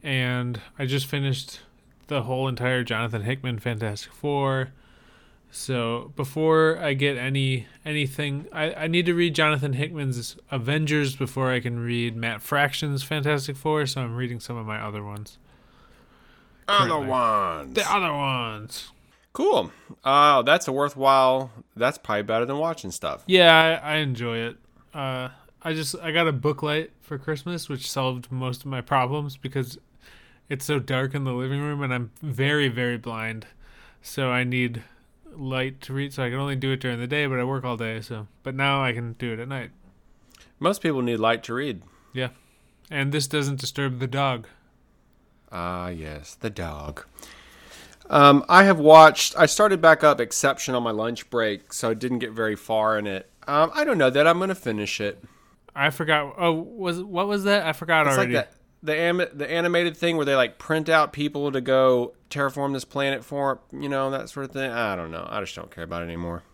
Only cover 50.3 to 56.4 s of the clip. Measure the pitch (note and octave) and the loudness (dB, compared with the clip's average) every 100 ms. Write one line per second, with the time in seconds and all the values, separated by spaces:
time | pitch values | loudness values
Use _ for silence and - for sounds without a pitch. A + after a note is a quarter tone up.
50.3 | - C#3 C3+ - B2+ A#2 G#2+ A2+ A#2+ - | 0 0 0 -2 -2 0 -2 -2 -6 -6
51.3 | B2 A2 G2+ _ - A#2 A2 B2 B2 A#2 | -2 0 -2 _ -6 -4 -2 -2 -4 -6
52.3 | A2 A2 G#2 - A2 G#2+ G#2+ G#2 F#2+ - | -4 -4 -4 -2 0 2 0 -2 -6 -10
53.3 | _ - D3 D#3+ D#4 D4 G#3+ C3 C3+ D#3 | _ -2 2 2 2 0 4 4 6 4
54.3 | E3+ F#3+ F#3 B2+ G#2+ G#2 - G#2 - - | 4 0 -4 -4 -4 -4 -4 -6 -6 -18
55.3 | _ _ _ - - C#3+ C#3+ D#3 D3+ C#3+ | _ _ _ -18 -2 -2 -2 0 0 0
56.3 | D#3+ | -2